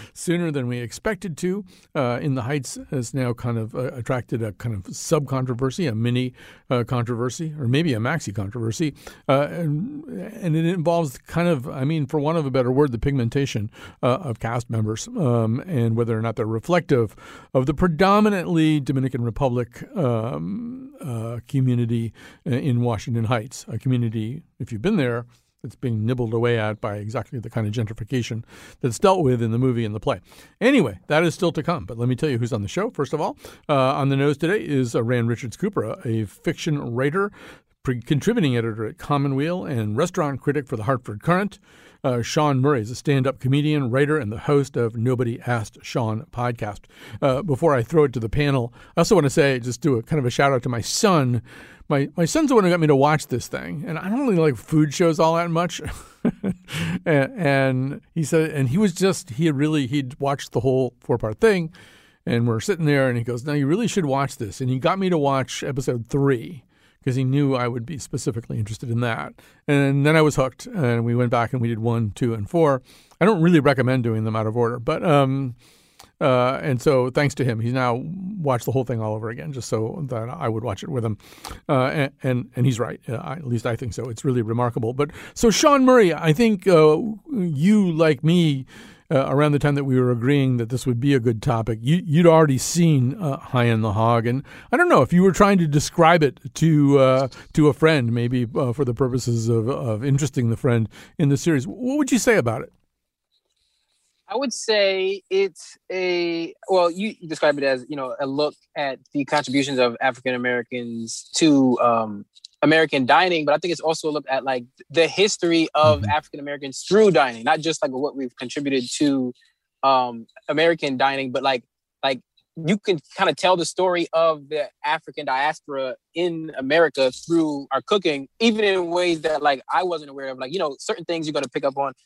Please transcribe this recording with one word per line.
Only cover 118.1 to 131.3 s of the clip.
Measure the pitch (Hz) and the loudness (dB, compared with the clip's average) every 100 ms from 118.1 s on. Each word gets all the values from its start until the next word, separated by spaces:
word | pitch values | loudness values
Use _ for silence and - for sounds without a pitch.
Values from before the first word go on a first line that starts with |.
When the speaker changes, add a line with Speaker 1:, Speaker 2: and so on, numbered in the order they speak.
Speaker 2:
we've | 135 127 - | -6 -10 -10
contributed | 123 147 139 135 123 - | -8 -6 -2 -2 -2 0
to, | 147 135 127 - _ _ _ _ | 0 0 -2 -8 _ _ _ _
um, | 135 131 123 117 - - - | 2 2 0 -6 -16 -14 -6
American | 147 165 165 143 131 | 0 2 2 -2 0
dining, | 135 139 131 | 0 -2 -4
but, | 131 | -2
like, | 135 127 - _ _ _ | -2 -2 -6 _ _ _
like, | 139 135 _ _ _ - | -4 -4 _ _ _ -8
you | 160 208 | -2 -2
can | - 165 - - | 0 -2 -4 -2
kinda | 185 | -2
tell | 139 180 185 | 2 2 2
the | |
story | 160 - 185 175 165 | 0 0 0 0 -2
of | 165 165 151 139 | 2 2 0 -4
the | 151 131 _ | -6 -6 _
African | 147 160 - 147 | -4 -4 -6 -10
diaspora | 143 131 147 160 - 139 131 - _ | -4 -2 -2 -4 -8 -6 -6 -8 _
in | 165 175 165 160 135 | -4 -4 -4 -10 -6
America | 135 160 160 - 131 | 0 4 4 4 0
through | - - 165 156 143 139 | 0 0 2 2 -2 -4
our | 135 | -4
cooking, | - 208 175 139 135 - | 0 0 0 -4 -6 0
even | 233 214 | 0 2
in | 208 190 170 | 2 0 0
ways | 175 180 160 | 0 0 0
that, | 156 147 | -2 0
like, | 147 135 - | 0 -2 -2
I | 156 | -2
wasn't | 180 160 143 | -2 -4 -10
aware | 139 135 | -12 -10
of. | 127 | -10
Like, | 131 | -8
you | 185 | -4
know, | 156 135 | -4 -6
certain | - 175 170 | -8 -8 -4
things | 165 | -4
you're | 156 | -4